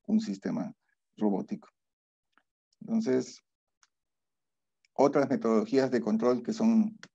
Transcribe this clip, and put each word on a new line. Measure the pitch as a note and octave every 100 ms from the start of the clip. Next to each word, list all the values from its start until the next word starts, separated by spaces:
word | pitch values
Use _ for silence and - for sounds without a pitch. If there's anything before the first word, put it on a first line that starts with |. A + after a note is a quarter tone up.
| -
un | -
sistema | - - - - - - _ _ _ _
robótico. | G#2 G2+ - G#2 - _ _ _ _ _ _ _ _ _ _ _
Entonces, | - A2+ A2+ B2+ B2+ - _ _ _ _ _ _ _ _ _ _ _ _ _ _ _
otras | - C#3 D3 C3
metodologías | B2+ A2+ A2 G#2+ C3+ C3
de | A#2+
control | G#2+ A2 A#2+ B2
que | B2
son | A2 A2+ A2+ G#2+ - -